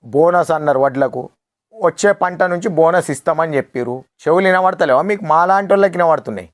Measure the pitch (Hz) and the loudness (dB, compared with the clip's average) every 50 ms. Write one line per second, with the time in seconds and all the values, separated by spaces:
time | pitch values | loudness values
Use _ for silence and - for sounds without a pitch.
0 | _ 120 107 139 160 170 175 180 156 - 165 156 151 147 139 131 135 139 127 135 | _ -4 0 2 2 4 4 2 0 0 -2 -2 0 0 2 2 2 0 0 0
1 | 139 127 - 123 - - _ _ _ _ _ _ _ _ _ 220 214 170 165 - | -2 -2 -2 -8 -12 -12 _ _ _ _ _ _ _ _ _ -2 -2 -2 -2 0
2 | - 202 196 196 185 180 180 175 185 180 175 175 185 226 170 156 160 165 175 180 | 0 0 0 0 -2 -4 -2 -2 -2 -2 -2 -4 -6 -4 0 2 2 2 2 0
3 | 170 - 180 170 - 180 160 156 165 160 151 135 131 _ _ 127 120 120 123 131 | -2 -2 -8 -6 -4 -4 -2 -2 -2 -2 -2 -4 -4 _ _ -8 -6 -6 -8 -10
4 | - _ _ _ - 151 160 180 196 190 185 185 185 185 185 175 175 151 127 131 | -12 _ _ _ -2 0 0 2 2 2 2 2 2 0 0 0 0 2 2 2
5 | 165 196 208 202 202 156 151 160 175 180 190 196 202 180 196 196 196 196 170 175 | 2 0 -4 -6 -2 0 2 2 2 2 2 0 2 0 2 2 2 0 2 0
6 | 175 165 156 147 - 131 110 95 90 87 | 2 2 2 0 -2 -8 -10 -10 -12 -16